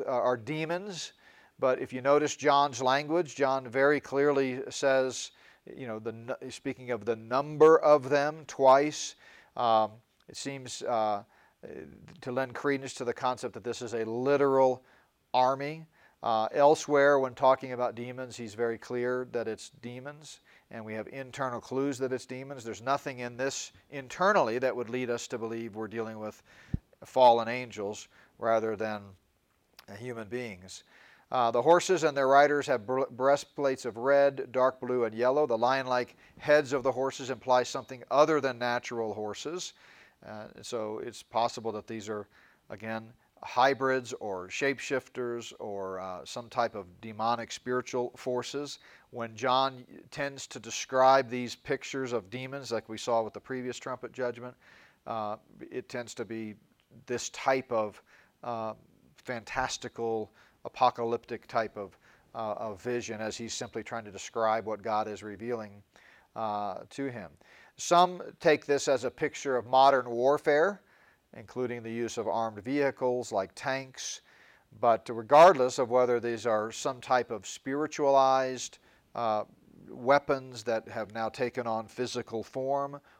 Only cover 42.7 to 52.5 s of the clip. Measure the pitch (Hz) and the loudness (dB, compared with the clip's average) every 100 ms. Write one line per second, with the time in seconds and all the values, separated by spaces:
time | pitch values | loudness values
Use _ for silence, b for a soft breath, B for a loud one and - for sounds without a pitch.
42.7 | 107 110 113 113 - _ _ - 123 135 | -12 -8 -8 -10 -20 _ _ -4 2 4
43.7 | 123 131 131 117 123 104 92 92 - 139 | 4 0 0 -4 -10 -8 -8 -8 -2 -2
44.7 | 135 - 131 - 123 120 120 110 - 107 | -2 -4 -4 -4 -8 -6 -6 -10 -12 -10
45.7 | 101 95 92 92 90 69 127 117 127 117 | -8 -8 -8 -10 -10 -10 -12 -6 -2 -2
46.7 | 104 90 87 113 107 113 120 113 - 127 | -2 -12 -16 -16 -4 -2 -2 -4 -10 -4
47.7 | 127 - 127 123 - 131 123 120 139 143 | -2 -2 -4 -4 -6 -4 -4 -4 -8 -10
48.7 | - b b b 120 117 110 131 127 135 | -12 b b b -10 -10 -4 2 2 2
49.7 | 127 123 - - 156 143 139 - 127 113 | -2 -16 -20 -16 -8 -8 -8 -14 -14 -10
50.7 | - - 131 131 135 120 123 120 - - | -10 -2 6 8 8 4 -4 -6 -10 -6
51.7 | 135 - 135 127 117 92 127 131 | -6 -4 -6 -4 -4 -6 -10 -10